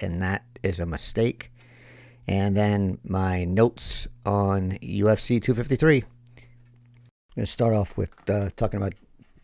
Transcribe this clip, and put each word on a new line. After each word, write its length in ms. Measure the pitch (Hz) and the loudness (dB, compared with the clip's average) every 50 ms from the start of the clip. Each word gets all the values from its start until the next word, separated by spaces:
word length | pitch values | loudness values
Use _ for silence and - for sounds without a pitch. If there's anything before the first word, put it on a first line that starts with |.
and 220 | 101 90 85 87 | -6 -6 -4 -2
that 220 | 92 92 98 - - - - - | -2 -2 -2 -4 -6 -10 -10 -4
is 160 | - 98 85 87 | -4 -2 -2 -2
a 80 | 85 | -4
mistake. 640 | 85 80 - - - - 107 117 123 - - - - - - - - - - - - - - - - - - - - | -4 -4 -4 -4 -4 -2 0 0 0 -2 -6 -12 -20 -20 -20 -20 -20 -20 -20 -20 -20 -20 -20 -20 -20 -20 -12 -4 -2
And 260 | 98 98 98 101 95 | 0 0 2 2 2
then 440 | 104 104 104 104 101 98 92 - - - | 2 2 2 2 2 0 0 -2 -4 -6
my 400 | - 92 95 95 92 92 90 90 | -4 -2 -2 0 0 0 -2 -2
notes 640 | 87 92 107 117 120 - - - - - - - - - - - | 0 2 4 4 4 2 0 -2 -2 -2 -2 -4 -8 -10 -8 -4
on 540 | 101 101 101 101 98 98 98 95 92 95 - | -2 0 2 2 2 2 0 0 -2 -4 -6
U 260 | - 104 101 101 101 107 | -8 -6 -2 2 4 4
F 100 | 110 - | 4 2
C 220 | - - 120 117 | 2 0 0 0
two 140 | - - 120 | 2 0 0
fifty-three. 500 | 113 120 139 135 - 156 160 151 127 - - - - _ - - | 0 0 -2 0 2 4 4 4 4 2 -4 -12 -20 _ -20 -20
I'm 80 | - - - - - - - - - - - - - - - _ _ _ _ - | -20 -20 -20 -20 -20 -20 -20 -20 -20 -20 -20 -20 -20 -20 -20 _ _ _ _ -6
gonna 120 | - 107 | -6 -4
start 280 | - - - 120 113 110 | -4 -2 0 2 2 4
off 220 | 104 101 - - | 2 0 0 -2
with, 160 | 104 92 - - _ - - | -6 -6 -6 -8 _ -4 -2
uh, 220 | 101 104 101 95 - | -2 -2 -2 -4 -4
talking 220 | - 113 104 - | -2 -4 -2 -2
about 180 | 98 98 95 - - _ _ _ - - _ _ - | -2 -4 -4 -6 -8 _ _ _ -20 -20 _ _ -20